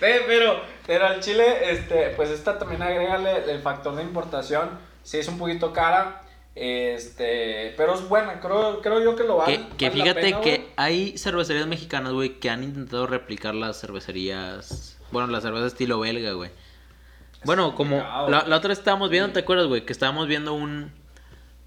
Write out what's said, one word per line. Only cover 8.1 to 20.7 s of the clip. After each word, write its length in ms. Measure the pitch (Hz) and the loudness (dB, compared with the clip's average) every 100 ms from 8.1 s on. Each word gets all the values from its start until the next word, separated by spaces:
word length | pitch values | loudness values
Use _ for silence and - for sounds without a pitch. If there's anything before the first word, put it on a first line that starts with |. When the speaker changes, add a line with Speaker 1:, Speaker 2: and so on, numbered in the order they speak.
| 208 208 175 | 2 2 -4
Speaker 1:
Creo, 400 | 185 202 214 208 | -2 2 2 0
creo 180 | 214 226 | 0 2
yo 120 | 226 226 | 4 4
que 60 | |
lo 120 | 233 175 | 2 4
vale, 220 | 135 147 - | 4 2 -2
Speaker 2:
Que, 60 | - | -2
que 120 | 131 | 0
Speaker 1:
vale 80 | 131 | 2
la 60 | |
Speaker 2:
fíjate 160 | 160 175 | 2 4
Speaker 1:
pena, 180 | 196 202 | 2 2
Speaker 2:
que 160 | 214 147 | 2 0
Speaker 1:
güey. 100 | - - | -2 -2
Speaker 2:
hay 420 | 147 175 196 - | 0 2 -2 -4
cervecerías 480 | 202 175 160 151 156 | -2 0 0 0 -2
mexicanas, 460 | 165 - 143 131 | -4 -6 -4 -2
güey, 260 | 131 131 - | -2 -2 -2
que 100 | 123 | -4
han 140 | 117 | -2
intentado 420 | 139 139 120 123 127 | -4 -8 -6 -2 -2
replicar 480 | 127 - 107 107 | -2 -4 -8 -6
las 260 | 107 110 107 | -4 -4 -6
cervecerías 1160 | 104 98 - 92 92 95 92 95 - - - - - | -10 -10 -8 -6 -4 -4 -8 -10 -10 -12 -12 -18 -6
bueno, 180 | 123 123 | -2 -2
la 120 | 117 | -2
cerveza 260 | 113 113 123 | -4 -2 -2
estilo 340 | 123 123 113 | -2 -2 0
belga, 320 | 110 117 110 | -2 -2 -4
güey. 180 | 92 87 - - - - - - - - - | -6 -8 -14 -20 -20 -20 -20 -20 -20 -20 -8
Speaker 1:
Es 40 | |
Speaker 2:
Bueno, 300 | 139 185 165 | 0 2 2
como 220 | 139 143 139 | 0 0 0
Speaker 1:
complicado, 320 | - 123 147 | -2 -2 2
Speaker 2:
la, 80 | 147 | 4
Speaker 1:
güey. 100 | 156 | 4
Speaker 2:
la 60 | 156 | 2
otra 120 | 196 | 2
vez 100 | 196 | 0
estábamos 320 | 202 196 196 | 2 2 4
viendo, 180 | 175 196 | 2 2
Speaker 1:
Sí. 60 | |
Speaker 2:
¿te 60 | 190 | 0
acuerdas, 260 | 175 180 160 | 2 2 4
güey? 180 | 120 | 2
Que 80 | - | -2
estábamos 340 | 120 135 147 156 | -2 -2 0 -2
viendo 240 | 151 151 | -2 -2
un, 360 | 151 147 | -4 -4